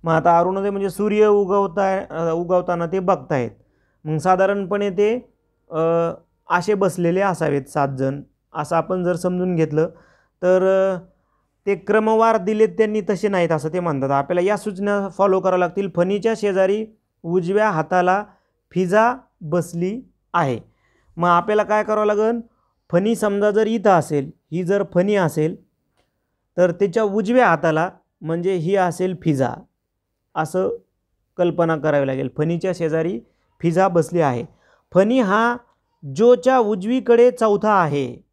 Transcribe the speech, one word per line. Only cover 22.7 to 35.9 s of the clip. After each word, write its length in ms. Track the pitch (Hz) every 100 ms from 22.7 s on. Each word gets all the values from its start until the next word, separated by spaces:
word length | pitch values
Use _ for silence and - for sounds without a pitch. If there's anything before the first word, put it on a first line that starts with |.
| _ _
फणी 240 | 175 202 233
समजा 360 | 214 202 208
जर 160 | 208 220
इथं 220 | 226 208
असेल, 420 | 180 - 147 135 - _
ही 120 | 165
जर 200 | 180 202 196
फणी 220 | 175 190 208
असेल 400 | 165 - 156 - _ _ _ _ _ _ _ _ _ -
तर 140 | 175
त्याच्या 320 | 170 202 226
उजव्या 440 | 214 202 202 254 220
हाताला 420 | 165 165 156 180 - _ _
म्हणजे 320 | 151 170 175
ही 220 | 185 160 196
असेल 400 | 180 165 185 180
फिजा, 280 | 165 139 127 120 - _ _ _ _ _ _ -
असं 340 | 156 185 190 - _ _ _ _ _ -
कल्पना 380 | 175 165 165 160
करावी 300 | 151 147 135
लागेल. 220 | 131 135 -
फणीच्या 340 | 156 170 185 170
शेजारी 440 | 160 160 160 226 - _ _ _
फिजा 260 | 170 170 190
बसली 340 | 170 151 175
आहे. 240 | 147 120 113 _ _ _ _
फणी 260 | 175 202 262
हा 380 | 202 208 233 240 _ _ _